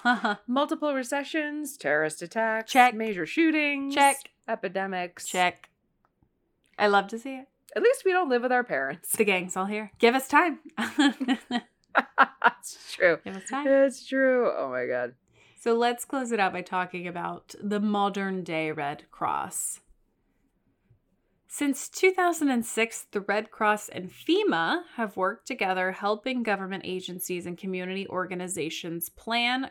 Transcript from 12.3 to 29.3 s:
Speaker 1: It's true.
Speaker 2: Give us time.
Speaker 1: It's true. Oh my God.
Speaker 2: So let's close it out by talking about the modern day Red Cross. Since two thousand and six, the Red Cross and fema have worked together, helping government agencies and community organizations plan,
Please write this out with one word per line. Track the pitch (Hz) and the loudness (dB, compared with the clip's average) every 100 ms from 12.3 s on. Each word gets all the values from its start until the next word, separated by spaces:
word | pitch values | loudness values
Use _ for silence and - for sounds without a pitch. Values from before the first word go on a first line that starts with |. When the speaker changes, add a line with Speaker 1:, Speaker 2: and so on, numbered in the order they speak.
| - 240 - | 4 2 2
Speaker 1:
It's | - - - | -8 -16 -12
true. | - 180 156 | 2 2 2
Speaker 2:
Give | 196 190 | -2 -12
us | - | -8
time. | 269 285 | -2 2
Speaker 1:
It's | 269 277 262 - | 4 4 0 -4
true. | 269 262 254 226 - | 2 2 4 2 0
Oh | 135 | -2
my | 127 123 | -4 -2
God. | 123 123 - _ _ _ - | -2 -4 -10 _ _ _ -6
Speaker 2:
So | 233 | 0
let's | 233 240 240 - | 2 2 0 -4
close | 277 240 | -4 -2
it | 220 | 0
out | 185 | 0
by | 185 | -2
talking | 180 185 180 180 175 | -4 -4 -4 -6 -8
about | 175 170 175 - - | -8 -8 -8 -14 -10
the | 208 208 | -4 -2
modern | 208 202 202 196 196 185 170 | 0 2 0 0 -4 -4 -4
day | 160 156 | -4 -2
Red | 151 143 156 - | -4 -6 -6 -12
Cross. | - 151 71 180 - - - _ _ _ _ _ _ _ _ _ _ _ _ _ _ _ _ - | -6 -2 -2 -4 -6 -8 -10 _ _ _ _ _ _ _ _ _ _ _ _ _ _ _ _ -12
Since | - 285 - - | -2 -2 -2 -6
two | - 381 | 2 4
thousand | 381 349 330 285 | 4 2 2 0
and | 247 226 | 0 0
six, | 220 226 - - | -2 -2 -4 -8
the | 208 | -4
Red | 196 208 226 | -2 -2 -2
Cross | - 214 214 - | 0 0 0 -2
and | - 185 | -12 -12
fema | - - 370 403 165 165 330 - - | -6 0 2 2 2 0 -2 -4 -6
have | 214 190 | -6 -2
worked | 185 220 - | -2 -2 -8
together, | 247 190 185 185 | -2 0 0 -2
helping | 180 202 214 262 254 | -2 -2 -2 -2 -2
government | 226 190 190 190 - | -2 -2 -4 -8 -6
agencies | 185 185 180 - 175 175 | -8 -8 -10 -6 -6 -6
and | 175 | -8
community | 190 185 180 190 196 | -6 -6 -4 -6 -6
organizations | 180 175 185 180 170 156 - 175 170 - | -6 -4 -6 -6 -6 -6 -6 -8 -8 -10
plan, | - - | -10 -4